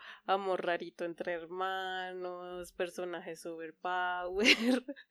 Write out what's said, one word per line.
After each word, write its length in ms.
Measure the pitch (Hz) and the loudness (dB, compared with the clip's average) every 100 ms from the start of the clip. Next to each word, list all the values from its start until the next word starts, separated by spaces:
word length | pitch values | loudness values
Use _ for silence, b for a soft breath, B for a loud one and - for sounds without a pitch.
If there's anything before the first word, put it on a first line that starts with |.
| B B | B B
amor 400 | - 190 196 180 175 | 2 2 4 2 2
rarito 380 | 175 170 - | 0 -2 -4
entre 300 | 175 165 180 | -4 -2 -2
hermanos, 1400 | 175 160 185 190 190 190 185 185 185 180 180 180 180 175 | -2 -4 -2 0 0 -2 -4 -4 -4 -6 -6 -8 -8 -10
personajes 760 | - 180 175 180 170 175 160 170 | -2 -2 -2 -4 -4 -6 -8 -8
overpower. 1000 | 165 160 - 180 180 180 180 180 185 233 | -8 -8 -6 -2 2 2 0 -2 4 6
<laughs> 500 | 285 226 254 254 277 - | 6 6 2 0 -10 -12